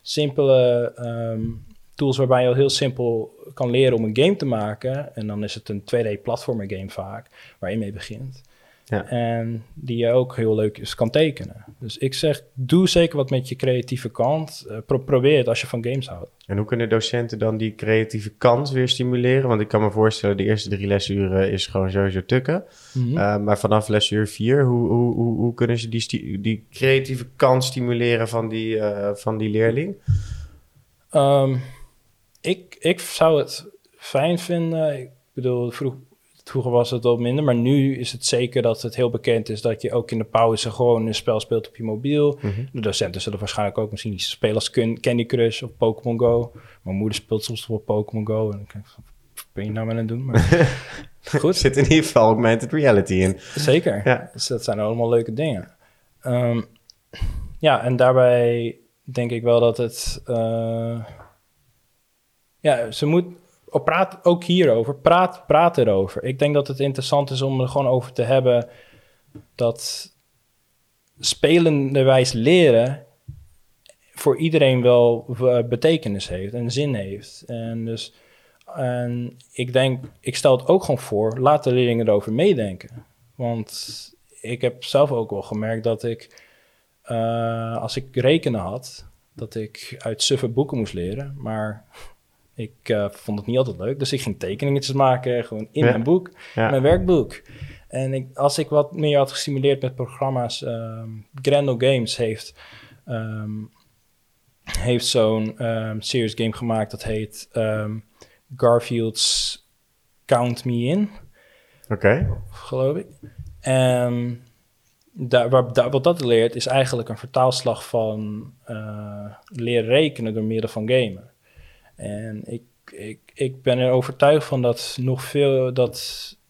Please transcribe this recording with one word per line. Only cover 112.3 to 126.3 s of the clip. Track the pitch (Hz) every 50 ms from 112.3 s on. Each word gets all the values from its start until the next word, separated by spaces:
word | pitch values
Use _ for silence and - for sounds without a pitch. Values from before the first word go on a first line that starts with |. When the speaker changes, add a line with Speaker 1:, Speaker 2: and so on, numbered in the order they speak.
| - - - -
Speaker 1:
Geloof | - - - - 131 127 131 135 151 180
ik. | 202 - - _ - - - - - - - -
En | - 131 131 131 131 127 127 123 123 123 120 120 120 120 120 120 - _ _ _ _ _ _ _ _ _ _ _ _ _
daar, | - 208 135 120 123 123 117 113
waar, | 131 131 120 120 113
daar, | - 120 123
wat | 143 135 135
dat | 170 175 170 135
leert, | 120 120 113 113 120 -
is | 123 - 127
eigenlijk | 127 135 135 127 - 120 113 -
een | 110 -
vertaalslag | - 123 - 131 127 127 123 - - 123 110 - - -
van, | - 117 110 110 107 107 107 104 107 107 117 135 - _ _
eh, | - 117 107 107 107 107 104 104 104 104 104 104 104 104 - _
leren | - 202 131 117 117 120 117 110 110
rekenen | 123 147 160 151 135 - 117 110 107
door | 113 107
middel | 110 113 113 107 110
van | - 113 107 110
gamen. | 127 131 123 104 92 95 101 - _ _ _ _ _ - - - _ _ _ _ _ -
En | - 104 104 104 110 113 107 107 -
ik, | - 117 117 - _ _ _ _ _
ik, | - - 101 107 110 - _ _ _
ik | - 139 131 131 131
ben | - 131 123 127
er | 127 127
overtuigd | 131 127 127 - 131 - 143 143 156 151 -
van | - 143 127
dat | 123 120 117 - - - - -
nog | 127 131 127 131 -
veel, | - - 143 143 139 135 131 131 127 123
dat | 131 123 117 - - - - - - - -